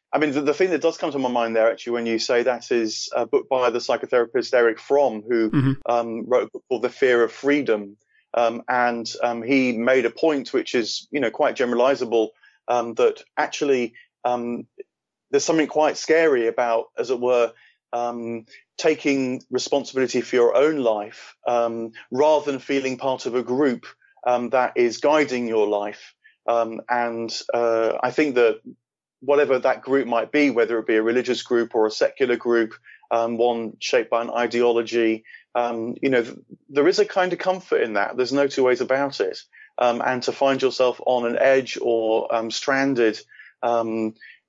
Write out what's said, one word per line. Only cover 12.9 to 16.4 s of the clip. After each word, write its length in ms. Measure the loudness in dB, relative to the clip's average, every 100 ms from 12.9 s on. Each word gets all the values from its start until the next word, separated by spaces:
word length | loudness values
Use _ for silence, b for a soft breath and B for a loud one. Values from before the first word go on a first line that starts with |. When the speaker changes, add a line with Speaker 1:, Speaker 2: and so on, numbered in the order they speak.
Speaker 1:
that 280 | 2 2 0 -6 -6
actually, 560 | -4 -2 0 0 0 b b _
um, 420 | -4 -4 -4 -8 -12 -20 -20 _ _ _ _
there's 140 | -2
something 220 | 2 0 2
quite 320 | 2 0 0
scary 480 | 0 2 4 2